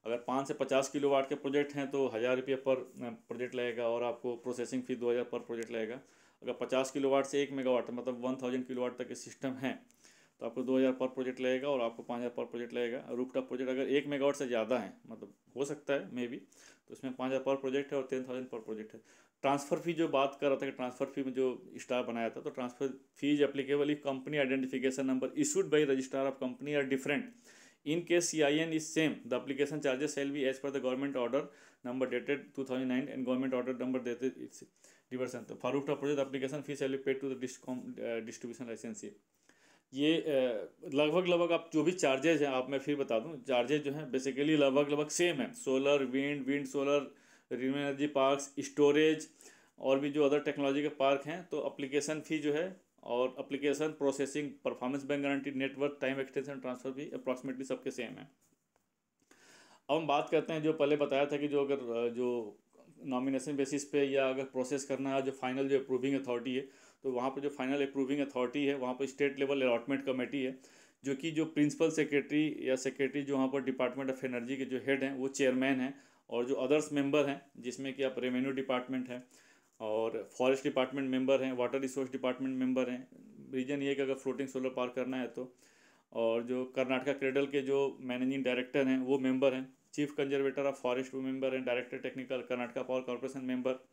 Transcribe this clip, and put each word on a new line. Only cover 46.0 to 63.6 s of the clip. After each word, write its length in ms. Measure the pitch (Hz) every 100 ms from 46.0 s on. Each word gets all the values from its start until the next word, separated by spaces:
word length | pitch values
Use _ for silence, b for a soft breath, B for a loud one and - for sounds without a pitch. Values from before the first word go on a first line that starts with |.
विंड, 420 | 127 135 143 147
विंड 200 | 127 143
सोलर, 500 | 135 143 139 143 131 b b b b
रिन्यूएबल 280 | 123 131 139
एनर्जी 280 | 143 139 147
पार्क्स, 480 | 139 135 139 - -
स्टोरेज 680 | 135 - 143 147 156 156 - B B B B _
और 200 | 131 135
भी 100 | 147
जो 200 | 147 139
other 160 | 143
टेक्नोलॉजी 360 | 147 143 139 139
के 60 | 147
पार्क 340 | 147 135 139
हैं, 220 | 143 175 175
तो 200 | 151 135
एप्लीकेशन 520 | - 139 143 143 156
फी 200 | 147 156
जो 140 | 147
है 280 | 147 185 190 _ _
और 320 | - 120 131 -
एप्लीकेशन 480 | - 139 143 135 156
प्रोसेसिंग, 640 | 151 139 139 135 151 143 -
परफॉर्मेंस 400 | 131 - 127 139
बैंक 200 | 135 143
गारंटी, 280 | 139 139 139
नेट 260 | 131 135 131
वर्थ, 140 | 143 143
टाइम 180 | 131 135
एक्सटेंशन, 400 | 135 143 135 135
ट्रांसफर 320 | 131 120 135
फी 200 | 131 147
approximately 520 | 131 - 127 135 127
सबके 280 | 135 131 135
सेम 200 | 123 110
है। 200 | 101 104 _ _ _ _ _ _ _ _ _ _ B B B B B -
अब 80 | 151
हम 100 | 151
बात 220 | 147 -
करते 240 | 156 -
हैं 100 | 160
जो 100 | 156
पहले 220 | 156 143
बताया 300 | 147 139 135
था 120 | 143 147
कि 100 | 147
जो 180 | 143
अगर, 100 | 139
अ, 340 | 139 120 117 120
जो 500 | 117 123 120 104 - _ - - -
नॉमिनेशन 500 | 143 127 135 131 135
बेसिस 300 | 143